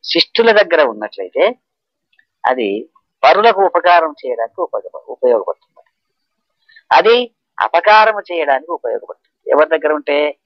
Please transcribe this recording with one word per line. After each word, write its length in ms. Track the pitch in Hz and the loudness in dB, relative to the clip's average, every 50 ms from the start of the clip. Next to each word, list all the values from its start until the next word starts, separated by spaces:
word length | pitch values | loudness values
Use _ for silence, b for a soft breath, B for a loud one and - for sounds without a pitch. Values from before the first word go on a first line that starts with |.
| - | -10
శిష్టుల 480 | - - 170 - _ _ - 226 226 | -4 -4 -4 -4 _ _ 2 2 4
దగ్గర 300 | 214 208 196 175 170 156 | 4 4 2 2 2 2
ఉన్నట్లయితే 720 | 147 123 107 107 107 104 - 98 95 90 _ 131 170 220 247 _ _ _ _ _ _ _ _ _ _ _ _ _ _ _ _ _ - | 2 0 -2 -8 -12 -12 -10 -12 -14 -8 _ 0 0 0 -2 _ _ _ _ _ _ _ _ _ _ _ _ _ _ _ _ _ -4
అది 420 | 120 131 127 113 98 98 110 - _ _ _ _ _ _ _ - | -4 -2 -2 -4 -4 -4 -6 -10 _ _ _ _ _ _ _ 2
పరులకు 400 | 147 170 196 214 233 202 190 196 | 4 4 4 4 2 2 2 0
ఉపకారం 500 | 175 - 175 160 180 175 170 160 156 147 - - | 0 0 0 2 4 4 4 2 0 -8 -10 -8
చేయడానికి 340 | 131 120 113 113 113 _ - | -8 -6 -6 -6 -8 _ -8
ఉపయోగ-, 440 | 175 - - 107 - - - - _ - | -8 -6 -6 -10 -10 -12 -18 -18 _ -16
ఉపయోగపడుతుంది. 840 | 123 _ 131 127 120 107 - 87 - _ _ _ _ _ _ _ _ _ _ _ _ _ _ _ _ _ _ _ _ _ b b b b b _ | -8 _ 0 2 2 2 0 -6 -10 _ _ _ _ _ _ _ _ _ _ _ _ _ _ _ _ _ _ _ _ _ b b b b b _
అది 420 | - 160 180 220 233 247 247 233 _ _ _ _ _ - | 0 2 4 4 2 2 0 -6 _ _ _ _ _ -6
అపకారం 600 | 104 110 - 170 175 214 214 214 214 220 214 202 - - | -4 0 0 0 2 4 4 6 4 2 0 -4 -8 -8
చేయడానికి 380 | 175 165 151 143 135 131 156 170 | -6 -4 -2 0 -2 -2 -2 -8
ఉపయోగపడుతుంది. 800 | 170 143 - 120 113 104 - - - _ _ _ _ _ _ - | -10 -8 -6 -6 -8 -8 -10 -14 -20 _ _ _ _ _ _ -2
ఎవరి 280 | 131 143 156 156 160 156 | 2 2 2 2 0 -2
దగ్గర 160 | 147 151 156 | -2 -2 -4
ఉంటే? 440 | 151 143 147 143 147 147 147 139 _ _ | -4 -4 -4 -2 -2 -2 -4 -6 _ _